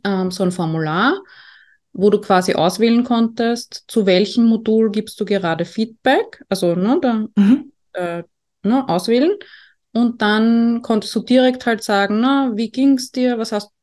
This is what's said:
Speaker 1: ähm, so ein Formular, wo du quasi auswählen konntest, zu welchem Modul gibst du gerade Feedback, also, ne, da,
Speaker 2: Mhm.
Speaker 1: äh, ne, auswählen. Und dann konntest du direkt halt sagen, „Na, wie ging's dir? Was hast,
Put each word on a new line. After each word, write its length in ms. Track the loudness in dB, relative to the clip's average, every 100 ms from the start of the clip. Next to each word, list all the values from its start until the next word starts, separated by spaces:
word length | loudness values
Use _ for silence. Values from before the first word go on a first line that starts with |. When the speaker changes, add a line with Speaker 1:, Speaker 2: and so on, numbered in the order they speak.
Speaker 1:
ähm, 280 | -4 -2 -2
so 120 | -2
ein 80 | -2
Formular, 680 | -2 -4 -2 -2 0 0 -2 -6 -20 -20 -20 _ _ _
wo 160 | -2 2
du 120 | 2
quasi 320 | 2 0 2
auswählen 500 | 0 0 2 2 2
konntest, 840 | 2 0 0 -2 -2 -4 -8 -20 -6
zu 180 | 0 2
welchem 400 | 2 2 2 2
Modul 460 | 2 2 2 2
gibst 280 | -2 -6 -8
du 60 | -4
gerade 400 | -2 -2 -4 -4
Feedback, 800 | -6 -6 -4 0 0 -2 -10 -8
also, 260 | -4 -2 0
ne, 240 | 0 0
da, 240 | 0 -2 -2 2
Speaker 2:
Mhm. 360 | 4 2 0 _ _
Speaker 1:
äh, 300 | -8 -8 -8 -12 _ _ _
ne, 240 | -2 -2 0
auswählen. 420 | -2 0 0 2 -2 -8 -20 _ _ _
Und 300 | -2 -2 0
dann 600 | 0 2 2 2 2 -2
konntest 320 | -2 -2 -2 -6
du 60 |
direkt 440 | 0 2 4 0 -2
halt 180 | -4
sagen, 360 | 0 0 0 0
„Na, 300 | 0 0 0 -2
wie 140 | -4
ging's 400 | 0 2 2 0
dir? 280 | -2 -2 -2
Was 120 | -4
hast, 200 | -6 -8 _